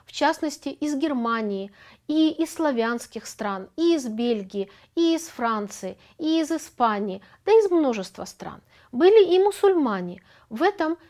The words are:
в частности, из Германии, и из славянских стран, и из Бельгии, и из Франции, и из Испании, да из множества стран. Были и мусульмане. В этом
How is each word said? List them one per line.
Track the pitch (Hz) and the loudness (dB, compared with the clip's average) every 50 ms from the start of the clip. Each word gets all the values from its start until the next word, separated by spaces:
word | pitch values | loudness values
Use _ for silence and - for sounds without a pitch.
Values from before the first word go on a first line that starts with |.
| _ | _
в | - | -18
частности, | - - 294 294 320 320 - 302 285 - - 285 | -4 0 2 2 2 0 -2 -6 -6 -8 -10 -12
из | 269 - 294 302 294 | -8 -6 -4 -4 -2
Германии, | 269 285 320 294 247 233 233 233 226 220 208 202 190 196 202 - _ - - - _ _ - | -2 -2 -2 -2 -2 -2 -2 -2 -2 -4 -4 -6 -6 -8 -10 -14 _ -20 -20 -20 _ _ -2
и | 302 311 320 311 | 0 2 2 2
из | 311 - 330 311 - | 2 -2 -4 -6 -4
славянских | - 330 302 269 226 226 226 240 240 - - - 226 - | -4 -2 -2 0 0 0 -2 -2 -4 -8 -10 -14 -16 -16
стран, | - - - 220 208 196 190 190 - _ - | -16 -12 -8 -6 -6 -6 -6 -10 -12 _ 0
и | 330 339 339 | 2 2 2
из | 311 254 | 2 0
Бельгии, | 240 214 214 240 240 233 214 196 190 - 202 196 196 - - _ _ _ | -4 -4 -2 -2 0 -2 -2 -4 -6 -8 -8 -8 -8 -10 -16 _ _ _
и | - 339 330 330 | 0 2 2 2
из | 320 - - | 0 -4 -8
Франции, | - - 240 226 226 214 208 202 - - - 185 190 - _ _ _ - | -8 -6 -4 -2 -2 -4 -4 -8 -10 -12 -12 -12 -12 -14 _ _ _ -8
и | 311 311 320 330 | -4 -2 0 0
из | 320 285 | 0 -2
Испании, | 330 311 - - - - 247 226 214 202 202 208 185 196 - - - _ _ | -4 -6 -6 -10 -4 -2 0 0 0 -2 -4 -6 -8 -10 -14 -18 -20 _ _
да | - 415 | 4 6
из | 453 427 392 | 6 6 6
множества | 349 339 311 269 233 214 185 - - - 190 | 4 2 2 2 0 -2 -6 -10 -12 -14 -14
стран. | - - - 190 170 143 - - _ _ _ _ _ | -14 -14 -14 -14 -14 -14 -16 -20 _ _ _ _ _
Были | - 240 311 370 427 453 392 339 349 | -2 4 6 6 8 8 6 6 4
и | 370 | 4
мусульмане. | 381 415 392 - - 403 381 349 294 240 208 190 180 175 180 - - _ _ _ _ _ | 4 2 2 2 2 2 4 4 2 0 -2 -2 -6 -8 -10 -14 -18 _ _ _ _ _
В | 226 220 302 | -4 0 0
этом | 392 403 - 330 311 330 - _ _ | 0 0 0 -2 -4 -4 -6 _ _